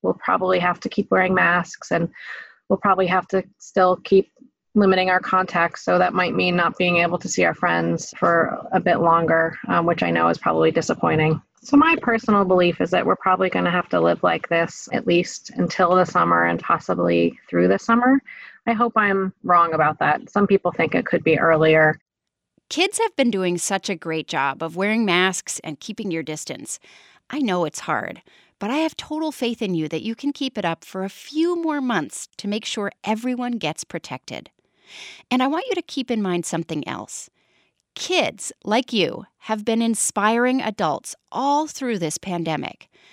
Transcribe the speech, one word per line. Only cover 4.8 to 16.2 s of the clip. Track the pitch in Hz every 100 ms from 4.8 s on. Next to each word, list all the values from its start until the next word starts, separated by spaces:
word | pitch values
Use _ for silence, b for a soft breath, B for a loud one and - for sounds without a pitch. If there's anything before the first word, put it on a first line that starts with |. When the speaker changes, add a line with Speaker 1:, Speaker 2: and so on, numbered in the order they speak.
| 202 185 185
Speaker 1:
our | 185
contacts. | 185 185 185 175 170 -
So | - 180
that | 180
might | 180 180
mean | 180 180 180
not | 170 -
being | 180 175
able | 170 175
to | 180
see | -
our | 175
friends | 165 175 170 170 170 - -
for | 180 170 160 - -
a | 185
bit | 180 175
longer, | 170 165 165 165 165 - -
um, | 180
which | 170 170
I | 175
know | 170 165
is | 165
probably | - 160 160
disappointing. | 160 160 160 170 156 156 156 _ _
So | - 285
my | 311 330
personal | - 226 - 208
belief | 190 180 175 170
is | 175
that | 180 -
we're | 185
probably | - 185 185
gonna | 185 180
have | 175 175
to | 180
live | 165 170
like | 180 165 -
this | 170 165 - -
at | - -
least | 175 175 - -
until | - 175 - 180
the | 185
summer | 180 180